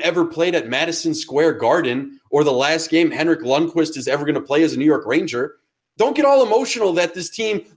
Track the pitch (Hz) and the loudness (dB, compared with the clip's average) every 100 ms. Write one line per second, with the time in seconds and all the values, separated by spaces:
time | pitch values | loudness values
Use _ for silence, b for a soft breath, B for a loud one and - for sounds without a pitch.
0 | 165 175 165 156 170 170 117 127 170 165 | 0 0 -2 -2 0 0 -2 -4 -4 -4
1 | 165 156 - 135 165 135 117 165 127 123 | -4 -6 -4 0 0 2 0 0 0 -4
2 | 139 B B 143 147 127 139 165 160 160 | -8 B B 0 2 2 0 -2 0 2
3 | 165 - 160 160 120 139 165 165 156 135 | 2 0 0 0 0 0 0 0 -2 -4
4 | 127 143 147 139 - 147 160 127 151 143 | -4 -2 -2 -4 -2 2 2 2 2 2
5 | 107 147 160 120 143 - _ _ _ - | 0 -2 -2 -4 -6 -10 _ _ _ -2
6 | 240 294 277 277 233 220 269 240 202 170 | 0 2 4 6 4 2 0 -2 0 0
7 | 175 185 165 - 220 208 - | -2 -4 -12 -6 -4 -4 -6